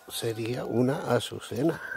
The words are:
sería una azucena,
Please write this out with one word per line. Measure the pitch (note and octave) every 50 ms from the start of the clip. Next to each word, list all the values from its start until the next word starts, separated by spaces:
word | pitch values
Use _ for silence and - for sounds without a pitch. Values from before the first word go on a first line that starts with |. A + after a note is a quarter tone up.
| - -
sería | - - - A#2 A2+ A2 A2+ A2 B2 B2+ -
una | - - A2+ B2+ B2 C#3 E3 - - A#2+
azucena, | A#2 - - G#2 G2+ - - G#2 A2+ C#3 E3 D#3 - - - -